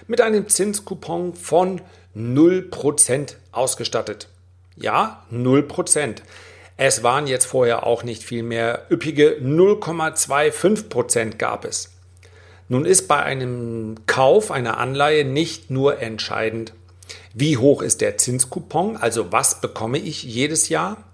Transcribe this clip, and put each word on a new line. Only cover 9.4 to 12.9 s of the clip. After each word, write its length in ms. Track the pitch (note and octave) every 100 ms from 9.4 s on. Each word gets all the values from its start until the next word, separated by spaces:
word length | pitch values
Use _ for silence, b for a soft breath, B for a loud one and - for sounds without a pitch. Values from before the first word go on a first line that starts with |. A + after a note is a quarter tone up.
null 400 | B2+ D#3+ F#3+ G#3
Komma 340 | - E3+ D#3 -
zwei 380 | - C#3 D3+
fünf 340 | D3+ F3+ G#3+ -
Prozent 520 | B2 A#2 A#2 A2+ -
gab 260 | - A2 -
es. 260 | - - - _ - b b b b b
Nun 160 | B2
ist 240 | E3+